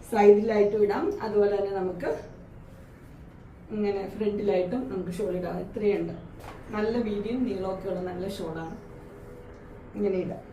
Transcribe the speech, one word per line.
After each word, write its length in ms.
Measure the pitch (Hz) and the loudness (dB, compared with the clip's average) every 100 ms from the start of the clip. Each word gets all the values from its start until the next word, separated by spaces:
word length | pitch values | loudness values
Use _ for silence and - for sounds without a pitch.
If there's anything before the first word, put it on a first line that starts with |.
| - | -2
സൈഡിലായിട്ടും 680 | 220 202 208 226 208 202 214 | 8 10 10 8 4 4 6
ഇടാം, 200 | 202 202 - - | 4 4 0 -2
അതുപോലെ 260 | 226 208 202 202 | 0 4 4 4
തന്നെ 160 | 196 196 | 0 0
നമുക്ക് 280 | 185 175 - - - - - - - - - - - - - - - - - | -2 -2 -4 -4 -8 -16 -18 -18 -18 -20 -20 -20 -20 -18 -18 -18 -20 -20 -10
ഇങ്ങനെ 260 | 214 208 196 190 | -2 0 0 -4
ഫ്രണ്ടിലായിട്ടും 680 | 208 208 202 202 185 180 247 - | -2 0 0 2 2 2 -2 -4
നമുക്ക് 200 | 190 175 175 | -4 -4 -4
ഷോൾ 140 | 202 180 | -4 -2
ഇടാം. 180 | 175 175 | -4 -6
ഇത്രയുണ്ട്. 500 | 185 - 208 185 170 175 - - - - - 214 | -6 0 2 2 0 -6 -12 -14 -14 -14 -8 -2
നല്ല 180 | 220 240 214 | 0 0 0
വീതിയും 320 | 208 208 247 240 | -2 -2 -2 0
നീളമൊക്കെ 380 | 190 185 190 196 | 0 -2 -4 -4
ഉള്ള 100 | 180 180 | -4 -4
നല്ല 160 | 180 190 202 | -4 -6 -4
ഷോളാണ്. 360 | 170 160 160 165 - - - - - - - - - - - 208 | -6 -6 -8 -10 -14 -18 -16 -18 -16 -16 -18 -18 -18 -18 -14 -2
ഇങ്ങനെ 180 | 202 185 | 0 0
ഇടാം. 180 | 151 - - | -2 -6 -12